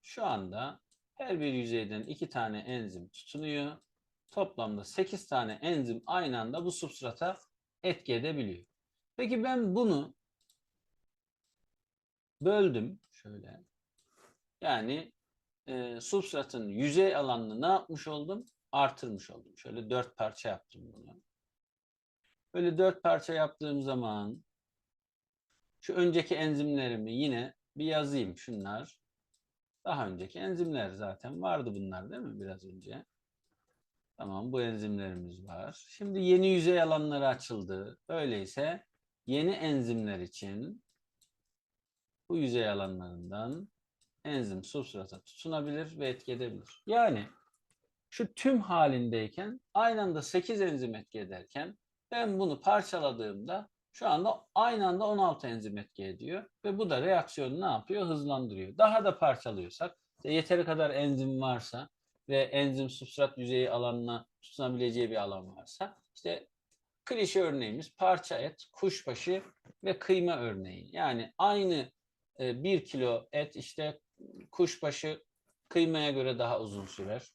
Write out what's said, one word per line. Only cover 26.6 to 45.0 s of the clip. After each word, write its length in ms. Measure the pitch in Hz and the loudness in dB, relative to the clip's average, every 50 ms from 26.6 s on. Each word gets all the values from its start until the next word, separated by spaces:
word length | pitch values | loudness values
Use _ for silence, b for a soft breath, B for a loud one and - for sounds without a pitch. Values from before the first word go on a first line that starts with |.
| 147 147 143 139 131 123 117 110 107 110 117 | 2 0 0 0 0 0 -2 -2 -4 -4 -2
yine 400 | 127 147 147 127 117 123 131 - _ _ _ _ | 0 0 0 0 0 -2 -6 -8 _ _ _ _
bir 80 | 143 151 | -4 -2
yazayım. 520 | 160 156 151 147 143 139 139 110 92 87 | 0 0 0 0 0 0 0 -2 -2 -6
Şunlar 600 | - - - 117 104 98 98 104 113 143 - - _ _ _ _ _ _ _ _ _ _ _ _ _ _ _ _ _ _ | -10 -10 -10 -8 -8 -6 -6 -8 -8 -10 -12 -18 _ _ _ _ _ _ _ _ _ _ _ _ _ _ _ _ _ _
daha 220 | 190 165 143 120 | -4 -2 -2 -2
önceki 320 | 98 95 85 92 - - 175 | -4 -6 -8 -10 -10 -10 -6
enzimler 500 | 190 190 185 170 175 165 156 131 107 95 | -4 -4 -2 -2 -2 -2 0 -2 -2 -4
zaten 520 | 95 98 107 98 95 - - 123 143 170 | -6 -8 -8 -8 -8 -10 -12 -12 -10 -4
vardı 340 | 185 185 170 156 127 117 101 | -2 0 0 0 0 -2 -4
bunlar 340 | 101 98 95 92 92 95 113 | -6 -6 -6 -8 -10 -10 -10
değil 120 | - 247 | -12 -10
mi 180 | 240 139 107 101 | -10 -10 -10 -10
biraz 240 | 98 98 95 95 92 | -10 -12 -12 -14 -14
önce? 400 | 95 92 92 - 98 110 127 123 _ _ _ _ _ _ _ _ _ _ _ _ _ _ _ _ _ _ _ _ _ _ | -18 -18 -16 -16 -14 -14 -16 -16 _ _ _ _ _ _ _ _ _ _ _ _ _ _ _ _ _ _ _ _ _ _
Tamam, 340 | - 110 101 95 98 107 127 | -10 -8 -6 -6 -6 -4 -2
bu 100 | 127 127 | 0 0
enzimlerimiz 840 | 120 117 113 107 107 107 104 101 98 95 92 90 87 87 87 92 92 | 0 0 -2 -2 -4 -2 -2 -2 -4 -6 -6 -8 -10 -12 -14 -16 -14
var. 380 | 101 85 - - - - - - - | -12 -10 -10 -10 -10 -12 -16 -20 -20
Şimdi 300 | - - 208 202 196 190 | -14 -10 -8 -4 -2 0
yeni 280 | 185 180 180 180 185 | 6 8 8 8 8
yüzey 340 | 190 190 175 160 170 180 175 | 8 6 6 6 6 6 6
alanları 460 | 165 156 160 151 151 151 147 139 139 | 6 4 4 2 2 0 0 2 2
açıldı. 720 | 131 123 - - - 120 104 95 92 95 92 98 104 - _ _ | 2 2 2 -4 -8 -6 -6 -4 -4 -6 -6 -6 -10 -12 _ _
Öyleyse 760 | - 160 165 151 131 113 101 98 95 - 135 143 156 170 - _ _ _ _ _ _ _ _ _ | -6 -4 -2 -2 0 -2 -2 -4 -6 -4 -2 -2 -2 -2 -4 _ _ _ _ _ _ _ _ _
yeni 240 | - 131 143 156 180 | -2 0 2 2 2
enzimler 680 | 196 - 156 156 147 135 120 117 117 113 107 104 101 92 | 0 0 0 0 2 2 2 0 0 -2 -2 -2 -4 -4
için 640 | 90 87 - - - 98 98 104 123 170 214 247 _ _ _ _ _ _ _ _ _ _ _ _ _ _ _ _ _ _ _ _ _ _ _ _ _ _ _ _ _ _ | -6 -10 -10 -10 -10 -8 -6 -6 -8 -8 -10 -14 _ _ _ _ _ _ _ _ _ _ _ _ _ _ _ _ _ _ _ _ _ _ _ _ _ _ _ _ _ _
bu 80 | 175 | 0
yüzey 320 | 170 147 127 120 123 113 107 | 0 2 2 2 2 2 2
alanlarından 1000 | 101 101 98 95 92 92 90 87 87 87 87 90 98 104 110 120 143 170 202 - _ _ _ _ _ _ _ _ _ _ _ | 0 0 -2 -4 -6 -8 -10 -10 -12 -12 -10 -8 -8 -6 -6 -6 -6 -8 -10 -14 _ _ _ _ _ _ _ _ _ _ _
enzim 380 | 147 147 135 120 104 95 92 98 | -4 -2 -2 -2 -2 -4 -8 -10
substrata 580 | - - - 127 - - 101 | -6 -6 -6 -6 -6 -8 -12